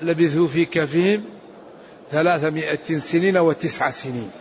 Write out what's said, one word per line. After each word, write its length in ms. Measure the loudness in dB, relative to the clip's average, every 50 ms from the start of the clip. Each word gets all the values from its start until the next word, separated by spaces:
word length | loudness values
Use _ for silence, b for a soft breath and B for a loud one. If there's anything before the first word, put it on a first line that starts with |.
لبثوا 460 | -2 0 2 2 2 2 4 2 2
في 180 | 2 2 0 0
كهفهم 580 | 0 0 -2 -2 0 2 2 2 2 2 0 -2 -8 -16 -18 -20 -20 -20 -20 -20 -20 B B B B B B -10 -4
ثلاثمائة 880 | 0 2 2 2 2 2 0 -2 -2 -4 -4 -4 -4 -4 -4 -4 -4 -4
سنين 380 | -2 0 0 2 2 4 4
وتسع 520 | 4 4 2 2 0 -2 -4 -2 -2 -2 -2
سنين". 420 | -4 -6 -8 -8 -8 -8 -8 -10 -12 -16